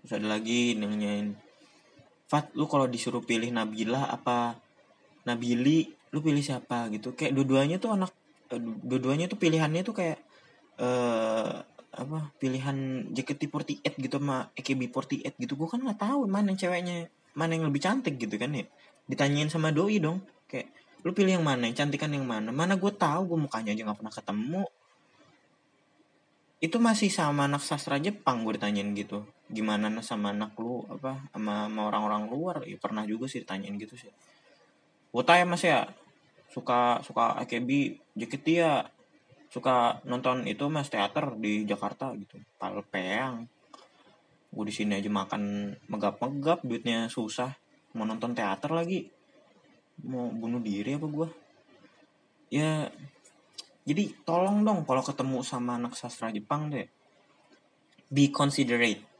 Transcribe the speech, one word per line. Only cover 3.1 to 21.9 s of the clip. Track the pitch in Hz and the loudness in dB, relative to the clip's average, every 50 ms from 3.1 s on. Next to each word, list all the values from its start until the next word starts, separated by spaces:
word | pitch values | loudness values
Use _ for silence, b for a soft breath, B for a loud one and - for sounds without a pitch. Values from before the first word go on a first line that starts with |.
| 120 120 - | -2 -2 0
pilih | - 117 113 113 120 120 | 0 0 0 0 0 0
Nabila | 113 110 107 107 110 110 110 123 139 139 - | 0 -2 -2 -2 -2 -2 0 0 0 0 -2
apa | - - - 127 120 120 117 117 233 - _ _ _ _ _ _ _ _ _ _ _ _ _ | -4 -4 0 0 0 2 0 -2 -4 -8 _ _ _ _ _ _ _ _ _ _ _ _ _
Nabili, | 123 120 117 120 120 120 117 127 143 160 165 156 - - _ _ _ | -4 -2 -2 0 0 2 4 4 6 6 6 4 2 -6 _ _ _
lu | - 151 | -6 0
pilih | 151 160 143 143 139 | 2 2 2 2 2
siapa?" | - 135 123 - _ 127 120 117 110 | 0 -4 -6 -4 _ -4 -4 -2 -4
gitu. | 107 104 - 127 123 | -4 -6 -6 -8 -4
Kayak | - 156 139 139 135 | -2 0 0 2 2
dua-duanya | 135 131 135 135 139 147 170 185 | 4 6 6 4 4 4 0 0
tuh | - 226 214 | 0 0 2
anak, | 196 185 180 _ _ _ _ _ _ _ _ | 2 0 -2 _ _ _ _ _ _ _ _
eh, | 123 117 | -6 -6
du-, | 117 113 110 104 - | -4 -6 -8 -8 -4
dua-duanya | 123 127 131 123 131 143 156 175 180 | -2 0 0 2 2 2 2 0 -2
tuh | 208 - | -2 2
pilihannya | 180 165 160 160 156 151 156 170 190 | 4 4 4 4 4 2 2 0 -2
tuh | 240 214 | -2 -2
kayak, | - 180 165 151 - - b b b b b b b b b _ | -2 -2 -2 -2 -4 -10 b b b b b b b b b _
eh, | - 123 123 123 123 123 120 117 113 113 110 110 113 107 - - - - - _ - - _ | -2 0 0 2 2 2 2 2 2 2 2 2 2 0 -2 -4 -6 -10 -16 _ -20 -20 _
apa, | - - 131 139 156 160 151 147 _ | -10 -10 -6 -4 -4 -4 -6 -6 _
pilihan | _ 139 131 127 131 131 139 139 135 135 131 131 127 - - - | _ -2 -2 -2 0 -2 -2 -2 -2 -2 -2 -2 -4 -4 -4 -4
J | 131 131 | -4 -4
K | - 143 | -4 -4
T | - - 147 | -4 -4 -4
forty | - 147 - - 143 - | -4 -6 -4 -4 -6 -4
eight | - 147 - | -4 -6 -4
gitu | - 131 123 - 139 | -4 -4 -4 -2 -2
sama | 143 143 135 131 120 - | 0 0 -2 -2 -4 -6
A | _ - | _ -10
K | - - 135 | -4 -2 -2
B | 131 123 123 | 0 -2 -2
forty | - - - - 139 - - | -4 -6 -4 -2 -4 -4 -4
eight | 269 - - | -8 -8 -6
gitu. | 123 120 143 | -6 -6 -4
Gua | 135 160 165 | -4 -4 -2
kan | - 240 | -2 -4
nggak | 262 254 208 208 202 | -2 -4 -2 -2 0
tahu | 214 277 285 254 202 | 0 2 2 2 2
mana | 190 202 208 196 190 | 2 2 2 2 2
yang | 190 | 0
ceweknya, | 190 180 180 175 180 180 175 170 170 - _ _ _ _ _ | 0 0 0 0 -2 -2 -4 -4 -6 -10 _ _ _ _ _
mana | 147 160 165 165 | -2 0 2 2
yang | 165 160 | 2 2
lebih | 151 139 143 | 2 2 2
cantik | - 185 226 269 247 175 143 123 | 2 2 2 2 0 -2 -2 -2
gitu | 117 104 107 | -4 -4 -2
kan | 104 120 139 147 | -2 -2 -2 -2
ya. | 120 - - _ b b b b b _ - | -4 -6 -8 _ b b b b b _ -8
Ditanyain | 135 - 143 139 147 147 151 151 | 0 2 2 4 4 2 0 0
sama | 160 165 156 156 151 | 0 2 2 2 4
doi | 151 185 208 214 | 4 4 4 4
dong, | 208 156 156 170 190 - - _ _ _ | 4 2 2 0 -2 -6 -10 _ _ _
kayak, | - - 127 - - B B B B B B | -10 -10 -10 -10 -10 B B B B B B
"Lu | - 175 185 | -4 -2 2
pilih | - 196 185 185 175 | 4 4 6 6 4
yang | 160 | 4
mana? | 147 135 123 120 | 4 4 2 2
Yang | 117 123 - | 0 0 0
cantikan | 143 143 | 0 0